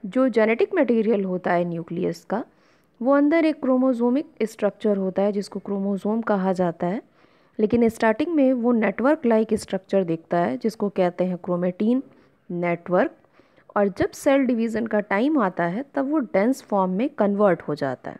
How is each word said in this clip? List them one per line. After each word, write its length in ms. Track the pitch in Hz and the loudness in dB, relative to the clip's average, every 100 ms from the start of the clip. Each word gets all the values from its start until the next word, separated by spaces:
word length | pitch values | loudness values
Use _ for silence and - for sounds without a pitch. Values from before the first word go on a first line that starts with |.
जो 240 | 202 254 262 | -4 0 2
जेनेटिक 460 | 226 214 233 403 | 4 2 2 0
मटेरियल 500 | 370 254 233 214 233 | 2 2 2 2 0
होता 280 | 190 180 180 | 0 -4 0
है 120 | 175 | 0
न्यूक्लियस 600 | 175 170 165 170 175 170 | 0 -4 -6 -4 -4 -6
का, 200 | _ 202 - _ _ _ _ _ | _ -6 -6 _ _ _ _ _
वो 120 | 240 | 0
अंदर 320 | 285 294 330 | 2 4 4
एक 160 | 320 302 | 2 0
क्रोमोसोमिक 640 | 254 254 262 233 240 254 330 _ | 0 2 2 2 0 0 -4 _
स्ट्रक्चर 540 | - - 208 202 220 202 | -6 -2 -4 -2 -2 0
होता 260 | 190 185 | -2 0
है 100 | 202 | -2
जिसको 260 | 202 190 196 | -2 -6 -10
क्रोमोसोम 600 | - 196 196 196 196 220 | -6 -4 -2 -4 -2 -4
कहा 300 | 226 208 185 | -2 0 0
जाता 340 | 185 180 165 175 | 0 -2 -2 -4
है, 160 | 208 - _ _ _ _ - | -6 -10 _ _ _ _ -4
लेकिन 300 | 214 240 233 | 0 2 2
स्टार्टिंग 460 | 220 226 220 311 | 2 0 0 0
में 180 | 320 262 | 2 2
वो 200 | 262 233 | 2 2
नेटवर्क 540 | 240 202 185 240 311 240 | 2 0 0 0 2 2
लाइक 280 | 220 220 | 2 2
स्ट्रक्चर 500 | 214 - 190 _ 196 | -2 -4 -8 _ -2
दिखता 340 | 180 165 - 175 | 0 -4 -2 -2
है 180 | 180 254 | 0 -2
जिसको 300 | 226 - 202 | -4 -4 -6
कहते 360 | 190 180 175 | 0 -2 0
हैं 120 | 185 175 | -4 -4
क्रोमेटिन 680 | - 175 180 180 214 254 - - _ _ _ | -4 -2 -2 -2 0 0 -4 -20 _ _ _
नेटवर्क, 680 | 175 175 170 175 180 294 - _ _ _ _ _ - | -4 -2 -4 -2 0 0 -4 _ _ _ _ _ 0
और 120 | 202 | 0
जब 220 | 185 370 | 0 -4
सेल 340 | - - 269 254 | -2 2 2 2
डिवीज़न 400 | 240 226 220 220 | 0 -2 -2 -2
का 140 | 214 | -2
टाइम 380 | 208 196 262 311 | 0 0 2 2
आता 240 | 196 - | 0 0
है 200 | 170 190 277 | -2 -2 -6
तब 160 | - 269 | -4 -2
वो 80 | 311 | -2
डेंस 440 | 240 - 214 262 | 0 0 0 -2
फॉर्म 280 | - 202 185 | -2 0 0
में 180 | 185 277 | 0 -4
कन्वर्ट 540 | - 202 202 208 165 | 0 0 4 2 2
हो 120 | - | -4
जाता 360 | 147 139 127 - | -4 -4 -6 -12
है 80 | - | -16